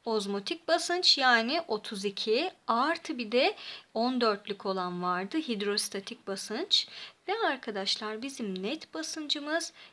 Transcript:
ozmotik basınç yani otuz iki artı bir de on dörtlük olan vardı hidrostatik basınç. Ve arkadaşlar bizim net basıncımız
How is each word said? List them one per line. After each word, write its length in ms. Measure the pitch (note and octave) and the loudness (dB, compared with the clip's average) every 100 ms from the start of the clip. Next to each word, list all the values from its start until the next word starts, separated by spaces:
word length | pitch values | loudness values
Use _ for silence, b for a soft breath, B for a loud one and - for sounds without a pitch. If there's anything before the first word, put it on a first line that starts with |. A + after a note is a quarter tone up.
ozmotik 640 | A#3 A3 G3 G3+ G3 E4 - | -2 -2 0 -4 -4 -6 0
basınç 500 | E4+ E4+ F4+ F4+ - | 0 2 2 4 6
yani 420 | B3+ A#3 A3+ E4 - | 6 6 6 0 0
otuz 360 | A3 - G3+ | -4 -4 -4
iki 460 | G3+ G3 A3+ A#3 F4+ - - | -4 -2 2 2 2 -2 0
artı 520 | A3+ C#4+ E4 - B3+ | 2 2 0 -4 -6
bir 140 | G#3+ | 0
de 240 | A#3+ E4+ - B B - | 4 4 2 B B -6
on 260 | A3+ A#3+ B3+ | 0 2 4
dörtlük 460 | A#3 G3+ - G3 G3+ | 2 2 -2 -4 -2
olan 360 | F#3+ F3+ F3+ | 0 -2 -2
vardı 340 | F3+ F3+ F#3+ D#4+ | 0 0 0 -2
hidrostatik 880 | D#4 G#3+ G#3 G#3 - G3 G3 A#3+ - | -2 0 0 0 0 -4 -8 -10 -8
basınç. 640 | G3 - A3+ G4+ - - B B - - | -6 -4 -4 2 2 2 B B -10 -4
Ve 40 | A4 F#4 | 0 2
arkadaşlar 760 | C4 - G3+ G3 - G#3+ G#3+ | 0 -4 -4 -2 -2 -4 -6
bizim 400 | C4+ C4+ G#3+ F#3 | -6 -6 -4 -4
net 320 | G3 D#4 - | -4 -4 -6
basıncımız 800 | D#4+ D#4 D#4+ D4 D4+ D4 D#4+ E4 B B | -8 -6 -6 -4 -4 0 -2 -2 B B